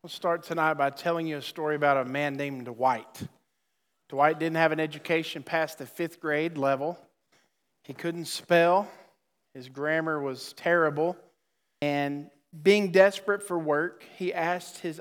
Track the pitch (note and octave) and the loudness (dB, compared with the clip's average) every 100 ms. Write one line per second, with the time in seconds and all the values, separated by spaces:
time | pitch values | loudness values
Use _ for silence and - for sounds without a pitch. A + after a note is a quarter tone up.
0 | E3+ - F#3 E3+ - E3 D#3 D3+ C#3 C#3 | -16 -6 -4 -4 -4 -2 0 2 0 -2
1 | F3 E3+ E3 D3+ C3 - D#3 D3+ D3 C#3 | -4 -2 -4 -6 -10 -6 -4 0 2 2
2 | B2+ C#3 D3 C3+ C#3+ C3+ B2 A2+ C3 E3 | 0 -2 -2 -4 -6 -8 -12 0 2 2
3 | - - - _ _ _ _ _ _ _ | -4 -14 -16 _ _ _ _ _ _ _
4 | _ C3+ D3 D#3 E3 D#3+ E3 D#3 D#3 D3+ | _ 4 4 4 -2 2 2 2 -2 -6
5 | - E3 E3 D#3+ C3+ E3 D#3 - B2+ - | -2 -2 -2 -10 -4 -2 -2 -6 -14 -6
6 | E3+ - D#3+ D3 E3 D#3+ C#3 C3+ D3 E3+ | -8 -6 -4 -2 -2 -2 0 0 -2 -8
7 | - _ _ _ _ _ _ _ - C3+ | -16 _ _ _ _ _ _ _ -18 -8
8 | E3+ E3+ D#3+ - - E3+ E3+ F#3 G3+ - | -6 -6 -8 -10 2 4 6 4 2 -10
9 | - _ _ _ _ C3+ B2+ C3 D3 D#3+ | -20 _ _ _ _ -20 -16 -8 -2 0
10 | D#3+ D#3 C#3 C3 - - F3+ E3+ D#3+ D3 | 0 -4 -4 -8 -12 -6 2 4 4 2
11 | E3 F3+ - _ _ _ _ _ D3 C#3+ | -2 -2 -14 _ _ _ _ _ -2 0
12 | C#3+ C#3+ D3 _ _ D#3+ D#3 G#3 G3+ F3+ | -2 -4 -10 _ _ -2 4 4 4 6
13 | F#3+ G3 - G3+ - F3 D#3 D3 F3 - | 6 4 -4 -4 -2 -4 0 0 -2 -8
14 | - - F3+ F3+ E3 F3+ - - F3 D#3 | -20 -8 -6 -2 -2 -4 -6 -10 -10 -10